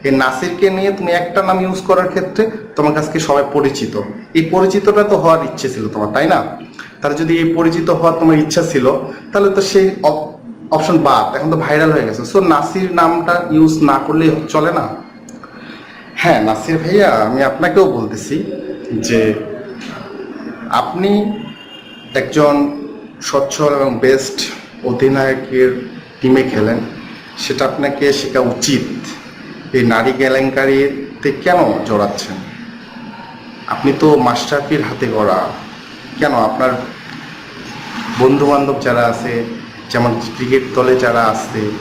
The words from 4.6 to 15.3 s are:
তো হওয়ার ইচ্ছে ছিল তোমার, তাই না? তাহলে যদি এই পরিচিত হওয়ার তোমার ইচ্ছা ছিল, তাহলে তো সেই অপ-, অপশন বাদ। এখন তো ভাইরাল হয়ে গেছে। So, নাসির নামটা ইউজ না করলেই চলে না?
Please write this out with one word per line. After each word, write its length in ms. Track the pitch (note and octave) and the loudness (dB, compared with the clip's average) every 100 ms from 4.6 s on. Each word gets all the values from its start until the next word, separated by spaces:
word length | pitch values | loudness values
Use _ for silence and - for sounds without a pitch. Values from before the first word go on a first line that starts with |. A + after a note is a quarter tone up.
| F#3+ G3 G#3 G3+ | 4 4 4 4
তো 140 | G#3 - | 4 2
হওয়ার 260 | D#3+ D#3+ | 4 2
ইচ্ছে 260 | - - C3 | 0 -6 -6
ছিল 180 | A#2 G#2+ | -4 -6
তোমার, 200 | G#2+ G#2 | -4 -2
তাই 140 | B2 D#3+ | 0 2
না? 160 | D#3+ - - - - - - | 2 0 -10 -16 -18 -20 -6
তাহলে 160 | D3 D3 | -4 -2
যদি 200 | D#3+ E3 | 0 2
এই 160 | E3 | 2
পরিচিত 360 | E3 D#3+ E3 E3 | 2 2 2 0
হওয়ার 240 | E3 E3 D#3+ | 2 2 4
তোমার 180 | D#3+ D3+ | 4 4
ইচ্ছা 260 | D3+ - | 4 0
ছিল, 280 | D#3 C#3 B2 D3+ - - - | 0 2 2 0 -4 -14 -4
তাহলে 160 | G3+ G3+ | 2 2
তো 120 | F#3+ | 2
সেই 340 | - G3 F#3+ - | 2 4 2 2
অপ-, 300 | D3+ D3+ D3+ - - - - | 0 0 -6 -12 -18 -16 -4
অপশন 260 | D#3 D#3+ E3 | -2 2 2
বাদ। 380 | C#3 B2 G#2+ C3 | 4 2 2 -2
এখন 160 | D3+ | -2
তো 60 | D#3+ | -2
ভাইরাল 340 | D#3 D3+ D#3+ | 0 2 4
হয়ে 140 | D3+ A2+ | 2 0
গেছে। 160 | G#2+ A#2+ | -4 0
So, 100 | G3 | 2
নাসির 500 | F3+ D3 - F#3+ F#3 | 4 2 2 -2 -2
নামটা 520 | E3+ E3 E3 E3+ F3 F3 | 2 2 2 0 0 2
ইউজ 320 | D#3 D#3 D#3 | 4 4 4
না 160 | D3 C3+ C#3 | 2 2 0
করলেই 240 | D#3 D#3+ D#3 - | 2 2 0 -2
চলে 240 | D#3 D#3+ | 0 0
না? 140 | D#3+ A#2 - - - - | 0 -4 -8 -14 -20 -20